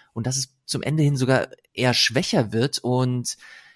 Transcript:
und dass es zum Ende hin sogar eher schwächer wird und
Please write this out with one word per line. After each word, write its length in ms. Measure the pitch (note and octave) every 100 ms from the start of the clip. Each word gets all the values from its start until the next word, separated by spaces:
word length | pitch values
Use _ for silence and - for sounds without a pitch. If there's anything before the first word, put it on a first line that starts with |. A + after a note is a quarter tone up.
| _
und 120 | A2+ A2+
dass 100 | C3
es 160 | B2+ _
zum 180 | - -
Ende 200 | - D#3
hin 140 | C#3+ C#3
sogar 320 | B2+ B2+ - - _
eher 180 | - B2
schwächer 580 | A#2+ - A#2+ F#3 F#3+ A2
wird 260 | A2 C#3 -
und 580 | A#2+ B2+ B2+ B2 A#2+ - - - -